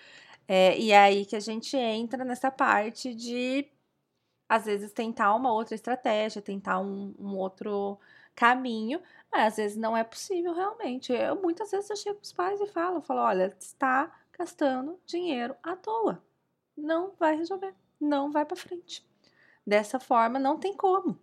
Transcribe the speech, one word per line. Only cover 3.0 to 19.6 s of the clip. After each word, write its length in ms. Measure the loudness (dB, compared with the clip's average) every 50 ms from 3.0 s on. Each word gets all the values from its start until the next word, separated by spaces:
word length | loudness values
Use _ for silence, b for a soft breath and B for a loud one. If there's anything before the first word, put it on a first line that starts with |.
| -10 -10 -8
de, 520 | -8 -8 -6 -4 -4 -2 -2 -2 -2 -4 -6 _ _ _ _ _ _ _ _ _ _ _ _ _ _ _ 0
às 160 | 0 0 2
vezes, 260 | 0 -4 -4 -4 -6 -6
tentar 420 | -6 -6 -4 -2 2 4 4 4
uma 160 | 4 2 0 0
outra 220 | 0 -2 -4 -8
estratégia, 680 | -6 -4 -4 -4 -2 0 0 0 0 0 -2 -4 -8
tentar 380 | -10 -8 -10 -6 -4 -2 -2 -2
um, 340 | -2 -4 -6 -8 -10 -12 -12 -12
um 160 | -10 -8 -6
outro 640 | -4 -6 -6 -6 -10 -8 -6 -4 -4 -4 -4 -6 b b b b b b b _
caminho, 680 | 2 4 4 4 2 0 -4 -4 -4 -4 -4 -4 -6 b b b b b _
mas 220 | 0 2 2 2 2
às 40 |
vezes 200 | 0 -2 -4 -2
não 180 | -4 -2 -2 0
é 60 | -2 -2
possível 500 | -4 -8 -12 -8 -4 -4 -2 -2 -2 -2
realmente. 600 | -2 -4 -4 -6 -6 -6 -6 -6 -6 -4 -2 -2
Eu, 220 | 0 0 0 0 0
muitas 300 | 0 -2 -2 -2 -4 -4
vezes 180 | -4 -4 -4 -6
eu 60 | -8
chego 220 | -6 -6 -8 -8 -8
pros 140 | -12 -10 -6
pais 260 | -4 -2 -2 -2 -2
e 60 | -4
falo, 300 | -4 -4 -4 -2 -2 -2
eu 40 | -4
falo, 200 | -4 -4 -2 0
"Olha, 340 | 2 2 2 2 0 0 -2 -8
está 520 | -18 -20 -6 -2 0 2 2 0 0 b b b b b _
gastando 600 | -10 -10 -10 -4 0 0 0 0 0 -4 -8 -10 -12 _
dinheiro 500 | -8 -6 -4 -2 -2 -2 -2 -4 -6 -8 -10 -10
à 120 | -10 -10
toa. 480 | -8 -4 -4 -2 0 0 0 0 -2 -8 _ _ _ _ _ _ _ _ _ _
Não 360 | -8 -2 -2 0 0 -2 -4 -2 0
vai 160 | 2 2 2
resolver, 360 | 0 -2 -4 -6 -6 -8 -10 -12 _ _ _ _ _
não 320 | 0 0 2 2 0 0
vai 140 | 0 0 0
pra 100 | -2 -4
frente. 480 | -8 -10 -12 -14 -14 -14 -14 -18 -18 -18 _ _ _ _ _ _ _ _ _ _ _